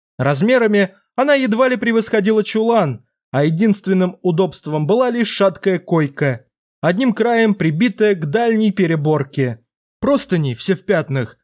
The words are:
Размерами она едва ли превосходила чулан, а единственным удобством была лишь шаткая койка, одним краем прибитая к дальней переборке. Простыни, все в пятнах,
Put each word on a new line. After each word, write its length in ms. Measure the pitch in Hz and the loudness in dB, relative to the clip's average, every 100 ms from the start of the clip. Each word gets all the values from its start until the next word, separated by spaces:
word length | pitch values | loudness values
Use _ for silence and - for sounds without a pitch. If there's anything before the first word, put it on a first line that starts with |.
| _ - | _ -4
Размерами 760 | 131 139 214 254 226 208 190 - _ - | -2 0 2 2 2 2 0 -6 _ -2
она 180 | 277 | 0
едва 340 | 285 254 220 262 | 2 2 0 0
ли 80 | 240 | 0
превосходила 680 | 226 226 220 220 196 220 | 0 0 0 0 2 0
чулан, 600 | 208 220 226 233 156 113 _ _ _ | 0 -2 0 2 0 -4 _ _ _
а 140 | 131 | 0
единственным 720 | 151 160 220 202 185 185 180 180 | 0 2 0 0 0 0 0 -2
удобством 640 | 180 165 180 - 151 156 151 | -2 0 -2 -4 -8 -4 0
была 240 | 226 254 | 0 0
лишь 180 | 240 220 | -2 -4
шаткая 500 | - 196 - 196 180 | 0 0 0 -2 -2
койка, 680 | - 170 143 - 143 120 - _ _ _ | 0 0 0 -2 -4 -4 -12 _ _ _
одним 320 | 156 185 262 | -2 0 0
краем 420 | 214 233 226 226 | 0 0 2 2
прибитая 600 | 202 160 156 240 - 214 | 0 -2 0 -2 2 0
к 120 | 190 151 | 0 -2
дальней 420 | 196 233 220 220 | 0 0 2 0
переборке. 920 | 196 170 160 147 151 139 - 127 113 _ _ _ _ | 0 0 0 0 -2 -2 -4 -4 -6 _ _ _ _
Простыни, 540 | - 277 - 175 143 | 0 0 0 -2 -2
все 200 | 117 - | -4 -4
в 100 | 185 | -4
пятнах, 520 | - 170 - 135 113 - | -2 -2 -2 -4 -6 -12